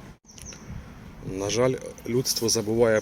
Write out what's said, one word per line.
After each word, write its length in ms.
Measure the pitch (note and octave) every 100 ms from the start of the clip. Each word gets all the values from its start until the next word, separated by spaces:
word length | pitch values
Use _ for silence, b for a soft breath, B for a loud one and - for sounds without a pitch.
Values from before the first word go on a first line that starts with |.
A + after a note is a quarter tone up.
| - - _ - - - - - - - - - -
На 180 | F#2+ G2+
жаль, 240 | G#2+ C3 C3 - - -
людство 420 | A#2+ - - A2+
забуває 520 | A2 G#2 A2+ A#2 G#2+